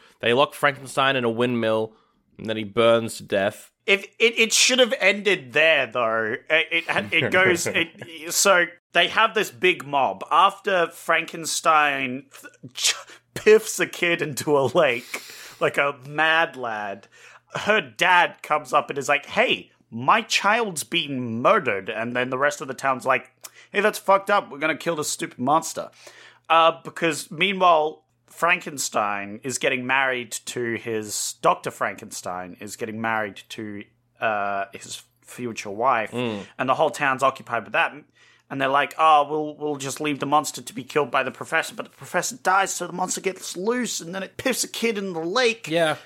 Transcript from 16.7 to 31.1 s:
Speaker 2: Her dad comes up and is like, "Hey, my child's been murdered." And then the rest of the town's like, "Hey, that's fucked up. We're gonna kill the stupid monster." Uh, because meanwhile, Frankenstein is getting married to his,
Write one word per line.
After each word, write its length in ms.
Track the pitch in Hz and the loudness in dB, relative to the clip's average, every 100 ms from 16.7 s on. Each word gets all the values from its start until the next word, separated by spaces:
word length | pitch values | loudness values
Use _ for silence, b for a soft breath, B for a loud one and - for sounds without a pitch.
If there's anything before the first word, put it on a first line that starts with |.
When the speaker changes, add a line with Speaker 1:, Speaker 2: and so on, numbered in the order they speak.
| 107 104 101 - B B B _ - | -6 -6 -10 -14 B B B _ -6
Speaker 2:
Her 260 | - 214 | 0 0
dad 640 | 135 - 175 180 156 - | -2 -2 4 4 4 -2
comes 280 | - 151 143 | -2 -2 0
up 160 | 147 143 | 0 0
and 80 | 143 | -4
is 100 | 135 | -2
like, 160 | 143 - | -2 0
"Hey, 460 | 196 170 143 - b _ | 0 0 0 -6 b _
my 320 | 113 139 214 | -4 2 2
child's 600 | 220 - 202 226 220 160 | 2 0 2 2 0 -6
been 580 | - 175 143 131 120 113 | -4 -4 -2 -4 -4 0
murdered." 480 | 151 214 131 98 95 | 2 4 2 -2 -4
And 260 | 107 120 123 | -6 -4 -2
then 140 | 127 | -2
the 80 | 131 | 0
rest 240 | 143 139 | 0 -2
of 60 | 139 | -8
the 60 | 127 | -4
town's 300 | 135 127 131 | -2 -2 0
like, 260 | 127 - _ B B B | 0 -2 _ B B B
"Hey, 100 | 202 | 0
that's 160 | 208 - | 0 0
fucked 300 | - 196 196 | 2 2 4
up. 220 | 202 - | 0 0
We're 80 | 143 | -4
gonna 180 | 156 151 | -4 -2
kill 180 | 170 156 | -2 -2
the 80 | |
stupid 360 | 143 - 165 - | -4 -6 -8 -4
monster." 500 | 127 160 156 - 78 B B B B B - | 2 2 2 -6 -10 B B B B B 2
Uh, 300 | 165 165 160 | 4 4 2
because 480 | 156 - 165 139 - | -8 -4 -2 -2 -8
meanwhile, 720 | 156 190 190 180 160 156 - _ _ _ | -2 -2 4 4 6 2 -4 _ _ _
Frankenstein 1120 | - 170 180 170 139 - 123 104 101 101 107 | -4 0 0 -4 -8 -4 -2 -2 -4 -8 -10
is 140 | 135 120 | -8 -2
getting 300 | 139 131 127 | -2 -2 0
married 440 | 135 131 123 113 - - | 0 0 -2 -6 -12 -10
to 300 | - 120 107 | -6 -4 -4
his, 580 | 117 110 107 | -4 -6 -4